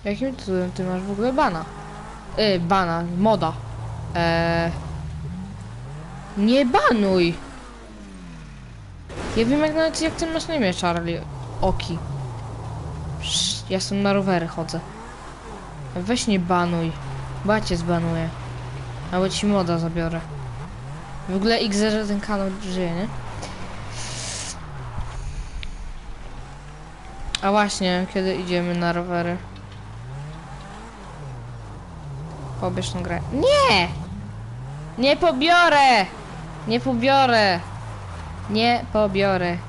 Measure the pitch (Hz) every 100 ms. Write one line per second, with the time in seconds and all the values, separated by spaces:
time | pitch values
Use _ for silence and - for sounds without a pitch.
0 | 208 208 262 254 - 185 180 180 185 185
1 | 190 202 233 262 285 165 160 - - -
2 | - - - - 214 185 170 196 180 165
3 | 175 175 208 214 160 160 - - - -
4 | - 175 170 165 170 170 170 165 - -
5 | - - - 180 190 196 - - - -
6 | - - - 202 208 254 254 330 605 233
7 | 202 185 170 165 - - - - - -
8 | 202 190 127 - 156 143 - - - -
9 | - - - - 226 285 311 311 320 311
10 | 320 311 330 320 294 320 208 175 180 170
11 | 170 165 151 139 - - 190 185 - 170
12 | - 139 131 117 - - - - - -
13 | - - - - - - - 190 - 196
14 | 202 202 196 180 165 - 160 165 - -
15 | - - - - - - - - - 180
16 | 185 247 - 196 175 180 175 170 165 151
17 | - - - - 196 214 208 175 170 170
18 | 170 165 165 - - - - - - -
19 | - 185 190 190 208 202 175 170 165 170
20 | 165 165 160 143 131 120 156 - 131 143
21 | - - - 185 208 226 226 202 214 214
22 | 208 202 - 202 196 190 202 180 180 170
23 | 220 - - - - - - - - -
24 | - - - - - - 156 139 127 113
25 | - - - - - - - - - -
26 | - - - - - - - - - -
27 | - - - - 196 208 208 - 185 180
28 | 185 202 190 185 180 175 175 175 175 170
29 | 180 175 170 180 - - - - - -
30 | 120 135 147 156 165 147 - 208 220 -
31 | - 151 143 127 120 117 107 - - 160
32 | 147 139 156 156 139 - 185 185 185 180
33 | 175 170 - 254 466 571 539 294 170 -
34 | 175 - - - - - - - - -
35 | 254 285 339 262 302 349 339 294 277 233
36 | 185 - - - - - - 226 262 240
37 | 247 277 262 233 202 175 - - - -
38 | - - - - - 208 233 240 - 214
39 | 214 196 196 185 175 175